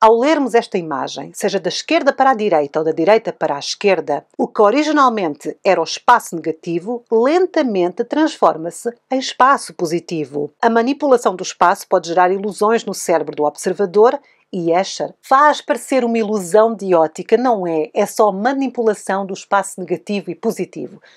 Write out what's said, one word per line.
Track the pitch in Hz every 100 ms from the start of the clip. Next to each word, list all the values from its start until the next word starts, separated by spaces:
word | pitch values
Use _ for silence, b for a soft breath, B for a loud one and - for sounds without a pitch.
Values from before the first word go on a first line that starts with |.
Ao | 220 233
lermos | 269 311 254 226
esta | - 196
imagem, | 160 135 139 143 151
seja | - 208 165
da | 165
esquerda | - - 311 269
para | 262 262
a |
direita | 226 214 165 143 156
ou |
da | 160
direita | 156 165 220 180
para | - 151
a | 143
esquerda, | - - 202 175 156 147 - -
o | 254
que | -
originalmente | 208 269 302 302 269 220 170 143 160 -
era | 196 170
o |
espaço | 160 - - 233 -
negativo, | 165 156 160 - 170 185 240 -
lentamente | 226 254 349 359 339 269 196 170 180
transforma-se | 233 294 311 - 180 160 165 - 233 233 _
em | 262
espaço | 262 - 247 277 -
positivo. | - 160 165 - 165 131 143 147 -
A | 233
manipulação | 226 233 277 294 247 233 185
do |
espaço | 185 - 180 190 -
pode | 185 170
gerar | 165 180
ilusões | 196 208 170 208 233
no | -
cérebro | 185 - 165 151 -
do |
observador | 147 - 196 175 185 202 226 285 b b b
e | 185 165
Escher | 165 190 - 151 -
faz | - 262 302 269
parecer | - 294 - 262
uma | 240 226
ilusão | 208 214 175 208 226
de | 214 196
ótica, | 170 156 - 180 226
não | 254 214 175
é, | 160 151
é | - 202
só | - 214
manipulação | 190 233 269 262 247 220 202 - 196 196
do |
espaço | 196 - 202 190 -
negativo | 180 170 - 202 180
e |
positivo. | 160 226 196 175 156 143 - b